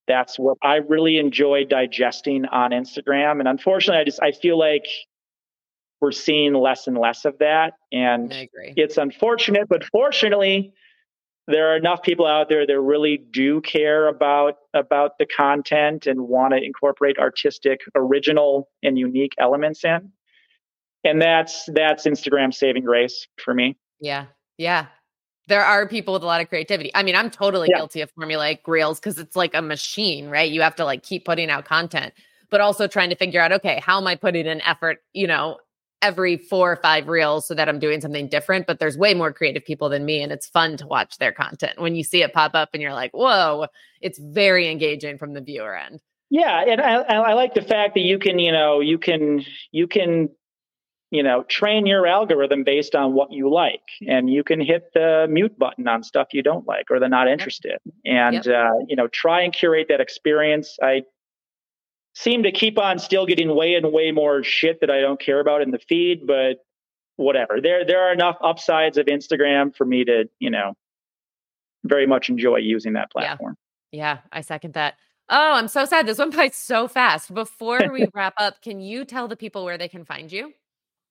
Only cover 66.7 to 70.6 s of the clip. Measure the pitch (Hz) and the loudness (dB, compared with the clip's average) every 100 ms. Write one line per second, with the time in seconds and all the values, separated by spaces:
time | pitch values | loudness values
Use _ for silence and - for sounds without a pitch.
66.7 | _ _ _ _ - 139 135 117 107 156 | _ _ _ _ -2 0 0 0 0 2
67.7 | 180 160 185 185 175 175 170 165 170 - | 2 2 2 2 2 0 0 -2 0 0
68.7 | 160 160 143 139 143 - 151 143 139 143 | 2 2 2 0 -2 -2 0 2 2 0
69.7 | - 127 127 120 117 113 _ 123 107 | 0 0 2 2 2 0 _ -4 -4